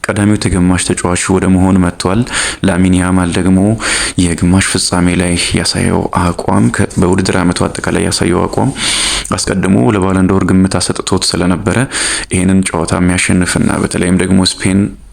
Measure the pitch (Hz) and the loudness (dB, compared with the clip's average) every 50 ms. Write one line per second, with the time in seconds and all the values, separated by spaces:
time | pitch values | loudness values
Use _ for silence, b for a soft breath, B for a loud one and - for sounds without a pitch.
0 | - - 95 101 104 104 107 104 - 101 90 92 90 92 92 87 - - 92 - | -6 -4 -2 0 2 2 0 0 0 -2 0 2 2 2 2 0 0 -2 -4 -2
1 | - 92 87 90 - - 95 92 92 92 92 90 92 95 92 95 90 87 - - | 0 -2 -2 -2 0 0 0 0 2 2 2 4 4 4 4 2 2 0 -2 -2
2 | - 90 95 110 123 B B B B B B B - 95 92 87 92 92 92 90 | -2 0 0 0 -2 B B B B B B B -2 0 2 2 2 2 2 2
3 | 90 92 92 92 90 87 80 95 87 92 95 95 92 104 110 113 B B B B | 2 2 2 0 0 0 0 0 2 2 2 4 2 2 0 -2 B B B B
4 | B B B - 90 87 82 - 87 87 90 95 95 - - 95 - - - 90 | B B B 0 0 0 0 0 2 2 2 2 2 0 -2 -2 -2 0 0 0
5 | 90 90 87 90 90 90 87 87 - - - 90 85 82 - 95 92 90 90 90 | 0 2 2 0 0 0 0 -2 -2 -2 -2 -2 -2 -2 -2 0 0 0 0 0
6 | 90 - - 95 90 87 87 - - - 92 101 110 120 - - 101 - - - | -2 -2 -2 0 0 0 -2 -2 -2 0 0 2 2 0 0 0 -4 -2 0 0
7 | 92 90 92 92 95 95 95 95 90 87 87 - - 87 - - - 92 87 90 | 2 2 2 2 0 0 0 0 0 0 0 0 -2 -4 -4 -4 -4 -2 -2 -2
8 | 90 90 92 - 95 92 90 90 90 90 - - 107 135 139 B B B B B | 0 -2 0 0 0 0 0 0 0 -2 -2 -2 -2 -2 -2 B B B B B
9 | B B B B B B 104 98 - - 104 95 90 92 95 110 123 123 107 101 | B B B B B B -4 -4 -2 -2 -2 -2 2 2 2 2 4 2 2 2
10 | 92 95 95 95 92 92 98 95 95 92 92 92 92 95 - 92 - - 90 - | 2 2 2 2 2 2 2 2 2 2 4 4 2 2 0 -2 -2 -2 -4 -6
11 | - - 98 92 - - - - 90 90 90 82 98 113 - 113 131 131 B B | -2 -2 -2 -2 -2 -2 -2 -2 0 0 -2 0 -2 -2 0 0 -2 -2 B B
12 | B B B B B B - 92 92 95 95 95 92 - - 90 80 - 92 90 | B B B B B B -2 0 2 4 2 2 2 0 -2 -4 -2 -2 0 0
13 | 90 90 90 90 - - 95 92 90 87 - - - - - - 95 - - 87 | 0 0 0 0 0 0 2 0 0 0 0 0 0 0 0 -2 -2 -2 -2 -2
14 | 90 90 92 92 95 92 95 95 92 87 - - - 95 95 98 101 - - - | 0 0 2 0 2 2 2 2 2 0 -2 -2 -2 0 2 2 0 0 -4 -10
15 | - - | -18 -20